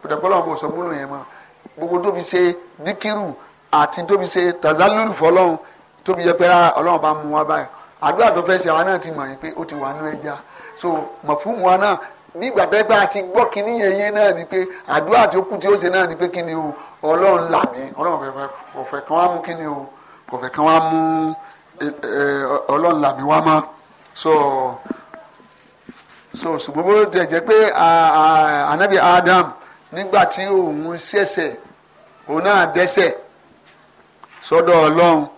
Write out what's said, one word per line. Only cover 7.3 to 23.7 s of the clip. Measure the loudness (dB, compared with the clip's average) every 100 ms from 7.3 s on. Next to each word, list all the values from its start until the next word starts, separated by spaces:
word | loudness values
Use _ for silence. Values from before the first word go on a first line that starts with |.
| -2
wa |
báyìí." | -2 -4 -6 -16 -20 _
Àdúrà | -4 2 2
tó | 2
fẹ́ | 0 0
ṣe | 0
àwa | 0
náà | 0 -2
ti | -4
mọ̀ | -10 -10
yín | -12
pé | -12 -12
ó |
ti | -12
wà | -8 -8
nínú | -8 -10
ẹja. | -10 -10 -12 -16 -20 -20 -8
So, | -6 -6 -8 -10 -6
mọ̀fúnmu | -4 -4 -2
wa | 2 2
náà, | 2 -2 -8 -20 _
bí | -10 -4
ìgbà | -2 0
tẹ́ | 0
pé | 2
a | 2 2
ti | -4
gbọ́ | -2 0 0
kíní | -2 -6 -2
yẹn | -2 -2
yé | -2
náà | 2 2
ni | 0
pé | -4 -4 -4 -10 -4
àdúrà | -4 2 4 4
tó | 2
kù | -4 -4
tí | 0
ó | 0
ṣe | 2
náà | 0 -2
ni | -2
pé | -4
kíni | -4 -6
o, | -6 -8 -10 -18 -8
"Ọlọ́run | 0 2 4 2 0
là | -2 -2
mí." | -6 -14 -6
Ọlọ́run | -4 -4
fẹ́, | -8
fẹ́, | -12 -12 -14 -18
kò | -16
fẹ́ | -10 -12
kán | -4 0
wá | 0
mú | -2
kíni | -8 -10 -10
o, | -10 -12 -20 _ -20 -10
kò | -8
fẹ́ | -8
kán | -2 2
wá | 2
mú, | 2 -2 -2 -2 -4 -8 -16 -20 _ -10
eh, | -10
eh, | -8 -6 -2 -2 -2 -4 -4 -2
"Ọlọ́run | 0 0 2
là | 0
mí" | -2
wá | 0 0
mọ́. | 2 0 -2